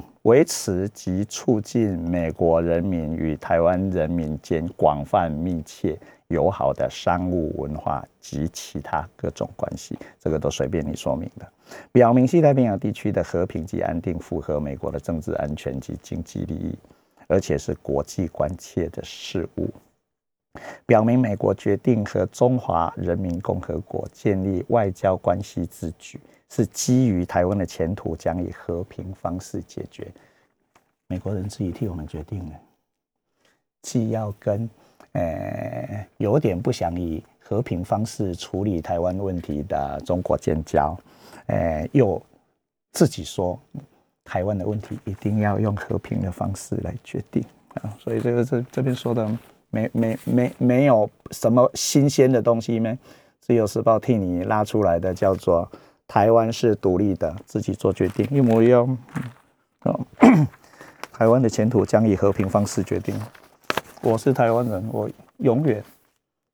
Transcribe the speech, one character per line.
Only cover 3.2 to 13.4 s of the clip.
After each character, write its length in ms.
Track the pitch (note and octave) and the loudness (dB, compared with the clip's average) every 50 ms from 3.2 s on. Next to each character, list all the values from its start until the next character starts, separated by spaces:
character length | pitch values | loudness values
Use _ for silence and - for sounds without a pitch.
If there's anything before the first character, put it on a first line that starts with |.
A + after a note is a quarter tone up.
| D#2+ D#2+ D2+ | -2 -4 -4
台 240 | - - - E2+ E2+ | -4 -2 0 0 2
湾 300 | E2+ F2 F2+ F2+ F#2+ G2 | 4 2 2 2 0 -2
人 200 | F2+ F2+ D#2 D#2 | -2 -2 -2 -2
民 300 | E2+ E2+ D#2 D2+ D#2 C#2+ | -2 -2 -2 -4 -6 -8
间 240 | - - F2+ D#2 E2+ E2+ - | -4 -2 -2 -2 -2 -4 -2
广 260 | - - D2+ D2 C#2+ D2 | 0 2 2 2 0 -2
泛 260 | - - G2+ F2 E2 | 0 0 0 0 0
密 320 | D2+ D2+ E2+ F#2 F2+ D#2+ D2 | -2 -4 -4 -4 -4 -6 -6
切 360 | - - - - F2+ D2+ - - - - _ _ - | -10 -10 -6 -4 -4 -4 -6 -10 -20 -20 _ _ -4
友 200 | E2+ D#2 C#2+ F#2 | 0 2 2 2
好 240 | G#2 - - C#2 C#2 | 2 0 0 -2 0
的 160 | - - - | -2 -4 -4
商 400 | - - - G2 F2 F2+ F2+ F2+ | -6 -4 -2 0 0 0 0 -2
务、 260 | F2 F2 D#2 D2+ - | -2 -2 -2 -4 -4
文 180 | - D2+ D2 D2+ | -6 -6 -6 -8
化 300 | D#2 - F2 D2+ C2 - - _ _ | -6 -6 -6 -6 -6 -8 -12 _ _
及 280 | - - - C#2+ D#2 - | -14 -10 -6 -4 -4 -4
其 320 | - - - - - D2 | -6 -10 -14 -12 -12 -12
他 260 | - - - D2+ - - _ | -8 -4 -4 -4 -6 -8 _
各 140 | - - - | -8 -8 -8
种 180 | - - - - - | -6 -6 -8 -8 -6
关 160 | - - - - | -8 -8 -8 -8
系， 200 | - - - - - - - - _ | -10 -12 -12 -12 -14 -14 -18 -18 _
这 100 | - E2+ | -4 -4
个 80 | D#2+ | -2
都 120 | D2+ C#2+ C#2+ | -2 -2 -4
随 180 | - - C2+ | -2 -2 -4
便 180 | C2 - E2 D2 | -2 -2 -4 -4
你 100 | D2+ D2+ | -6 -8
说 200 | - - - C2+ | -6 -4 -4 -4
明 140 | C2 - - - | -4 -6 -10 -12
的。 140 | - - - _ _ _ - - - - _ | -16 -20 -20 _ _ _ -20 -20 -20 -10 _
表 220 | - B2 A#2+ A#2 A#2+ | 4 6 6 8 6
明 140 | B2+ B2+ | 6 4
西 140 | B2+ - E3+ | 4 4 4
太 120 | D#3 C#3+ C#3 | 6 6 6
平 120 | C3+ B2 | 4 2
洋 120 | A2 G2 - | 2 0 -2
地 120 | - G#2+ | -2 -4
区 200 | G2+ - - G#2 | -4 -4 -4 -2
的 120 | - F#2+ E2+ | -2 -2 -2
和 220 | - - E2+ | -2 -2 -2